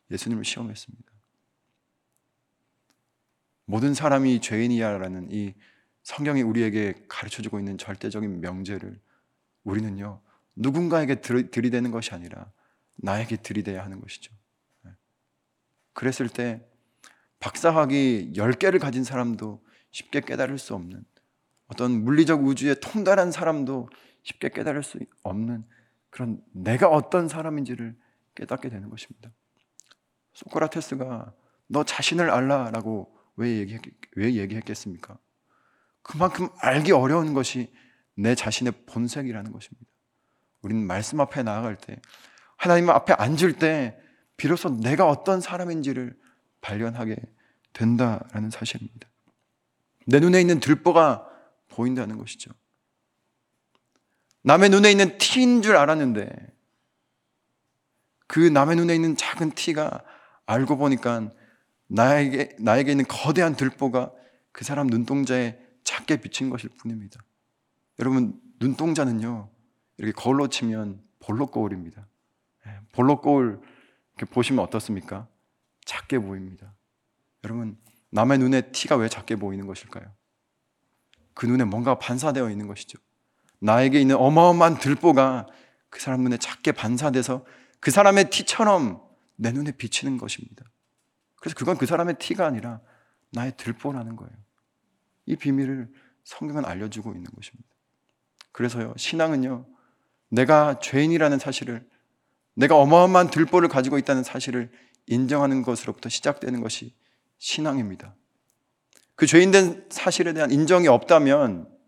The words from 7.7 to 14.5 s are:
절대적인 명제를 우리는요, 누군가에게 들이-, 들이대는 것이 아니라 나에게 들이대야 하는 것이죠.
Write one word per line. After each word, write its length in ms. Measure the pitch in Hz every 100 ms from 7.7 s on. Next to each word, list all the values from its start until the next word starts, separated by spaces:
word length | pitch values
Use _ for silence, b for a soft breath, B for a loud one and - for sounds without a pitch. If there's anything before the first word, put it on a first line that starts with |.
| 95
절대적인 640 | - 98 113 104 104 90
명제를 580 | 90 92 95 98 95 - _ _ _ _ _ _
우리는요, 580 | 101 104 107 98 104 98 _ _ _ -
누군가에게 680 | 127 156 175 165 143 127
들이-, 280 | - 123 120
들이대는 420 | 143 123 120 120
것이 220 | 113 -
아니라 380 | 87 87 - 98 _ _ _ _ -
나에게 400 | 98 104 117 110
들이대야 460 | - 104 98 95
하는 180 | 98 95
것이죠. 320 | 101 - - _ _